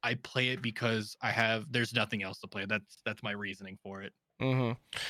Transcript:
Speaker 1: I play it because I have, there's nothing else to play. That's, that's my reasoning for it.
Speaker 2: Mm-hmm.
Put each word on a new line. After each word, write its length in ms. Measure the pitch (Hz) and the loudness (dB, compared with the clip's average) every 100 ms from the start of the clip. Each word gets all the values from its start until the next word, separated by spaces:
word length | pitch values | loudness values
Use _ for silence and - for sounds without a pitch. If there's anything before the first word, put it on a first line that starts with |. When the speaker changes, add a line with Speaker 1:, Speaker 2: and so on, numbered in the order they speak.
Speaker 1:
I 100 | 117 127 | -2 -2
play 340 | - 131 127 | -2 2 2
it 120 | 117 | 2
because 560 | 117 110 117 113 104 - | -2 0 2 2 -2 -4
I 100 | 113 | 0
have, 400 | 101 113 113 135 | 4 4 4 2
there's 220 | 120 117 | 0 2
nothing 300 | 120 107 110 | 2 2 0
else 160 | 95 - | -4 -8
to 60 | 104 | -8
play. 180 | 101 98 | -6 0
That's, 360 | 107 104 - 110 | -2 -2 -8 -6
that's 160 | 107 | -4
my 80 | 110 | -4
reasoning 460 | 104 101 95 98 95 | -4 -4 -8 -12 -12
for 180 | 98 98 | -12 -10
it. 100 | 101 _ _ - | -12 _ _ -2
Speaker 2:
Mm-hmm. 320 | 131 131 120 120 - - | 0 2 2 -2 -8 -8